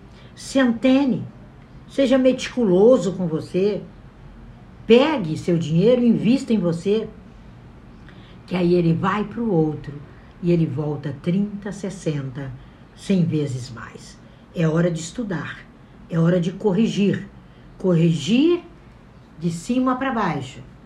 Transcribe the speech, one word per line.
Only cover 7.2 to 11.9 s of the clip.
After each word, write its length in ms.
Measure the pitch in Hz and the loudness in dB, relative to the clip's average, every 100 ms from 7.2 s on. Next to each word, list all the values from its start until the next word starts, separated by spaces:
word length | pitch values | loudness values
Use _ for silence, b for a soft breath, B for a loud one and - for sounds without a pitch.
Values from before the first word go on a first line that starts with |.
| - - - - - - - - - B B B - | -20 -20 -20 -20 -20 -20 -20 -20 -20 B B B -6
que 80 | 185 | 0
aí 180 | 175 | 2
ele 200 | 175 165 | 4 4
vai 320 | 131 190 208 208 | 2 0 -2 -4
pro 260 | 233 233 | -6 -2
outro 420 | 165 156 139 - - - B B - | 0 0 -2 -10 -14 -16 B B -6
e 100 | 175 | 0
ele 140 | 165 151 | 0 0
volta 480 | 127 151 143 147 143 | -4 -6 -6 -8 -8
trinta, 500 | 175 190 208 - 202 | -4 -2 -2 -6 -12
sessenta, 760 | - 196 | -10 -10